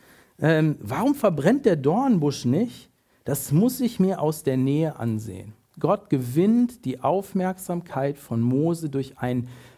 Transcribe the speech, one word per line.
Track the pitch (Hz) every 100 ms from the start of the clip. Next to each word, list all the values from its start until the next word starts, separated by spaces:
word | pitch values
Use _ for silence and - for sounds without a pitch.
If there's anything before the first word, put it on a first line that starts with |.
| _ - _ -
ähm, | 147 160 156 139
"Warum | 104 127 240 285
verbrennt | 214 151 147 277 226
der |
Dornbusch | 160 135 196 269 196 147 -
nicht? | 120 147 240 - - _ _ _
Das | - 143 -
muss | 147 233 254
ich | 240 -
mir | 190 190
aus | 151 156
der | - 131
Nähe | 131 143 160 -
ansehen." | 117 110 110 95 98 - _ -
Gott | 147 208 -
gewinnt | 139 123 139 196 240 240 -
die | 131 123
Aufmerksamkeit | 135 185 196 190 185 185 - 175 175 135 139 143
von | - 117
Mose | 120 127 165 165 160
durch | 139 135 -
ein | 127 123 123 - -